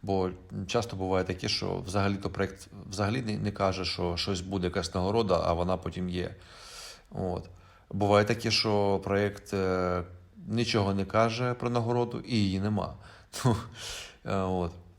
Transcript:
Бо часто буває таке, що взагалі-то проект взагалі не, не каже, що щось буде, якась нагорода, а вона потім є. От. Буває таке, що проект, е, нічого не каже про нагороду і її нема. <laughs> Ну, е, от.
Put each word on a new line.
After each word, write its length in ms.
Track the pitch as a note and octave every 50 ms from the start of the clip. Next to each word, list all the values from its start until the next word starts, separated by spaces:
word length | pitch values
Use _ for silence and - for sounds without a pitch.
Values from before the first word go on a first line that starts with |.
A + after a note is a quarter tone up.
Бо 280 | - F#2+ G2 F#2+ F#2 F#2 F2+ - - - - G#2 G2 F2
часто 280 | - A#2 A2+ - -
буває 300 | F#2 F#2+ F#2 F#2+ F#2 F#2+
таке, 240 | F2+ F#2 F2 - G#2+
що 280 | - - - F#2+ F#2 F2+
взагалі-то 500 | F2+ F2+ F2+ G2+ G2 G2 G2+ F#2+ - G2
проект 380 | F#2 G2 G2 F2+ - - - - - G2+ - -
взагалі 320 | G2+ F#2 G#2 G2+ A2 C3
не, 160 | B2+ A2 G#2+ G#2
не 140 | G2+ G#2
каже, 340 | G2+ - G2+ F#2+ F#2 F#2 F#2
що 320 | E2 - - F2+ F2 F2 F2
щось 240 | - - G2 F2
буде, 260 | F2+ F#2 F#2+ G2 F2+ F2+
якась 260 | F2+ G2+ F2 - -
нагорода, 480 | F#2+ F2+ F#2+ G#2 A#2 A2+ F#2+ F#2 E2 D#2+
а 80 | E2+ E2+
вона 240 | E2+ F2 F2+ F#2 F2+
потім 320 | - - E2 F#2 F#2 F2+
є. 260 | F2 F2+ F2 F2+ F#2 - - - - - - - - - - - - - - _
От. 380 | - G2 F#2+ F#2 F2+ F#2 - - - - - - - - - _
Буває 360 | - G2 G#2 G2+ G#2 G2+ G#2
таке, 260 | G#2+ A#2 A2+ - A#2
що 500 | G#2+ - - A2 G#2 G#2 G2+ G2+ G2 F#2+ F#2+
проект, 500 | G2 G2 G2 G#2 G2+ G2+ - - - -
е, 500 | G2 F#2+ F#2 F#2 F#2 F#2 F2+ F2+ F2+ F2+ F2+ - - - - - - E3+ -
нічого 460 | A2 A#2 A#2+ A2 - A2+ G2+ G2 G2
не 120 | G2 G2
каже 480 | F#2+ - A2 A2+ A2+ A2+ A#2 B2+ B2 B2
про 160 | B2 - B2
нагороду 500 | A#2+ A#2+ A2+ A2+ A#2+ A#2+ A#2+ A2 - -
і 160 | - - B2
її 240 | A2 G#2 G2 F#2 F#2+
нема. 360 | F#2+ G#2+ G#2+ G2+ F2+ D#2+ - - - - - - - - - - -
<laughs> 20 |
Ну, 100 | C3 A2+ - - - - - - - - - - - - - _
е, 100 | - G2+
от. 360 | G2 F#2+ F#2+ F#2 F#2 F2+ E2+ E2 - - - -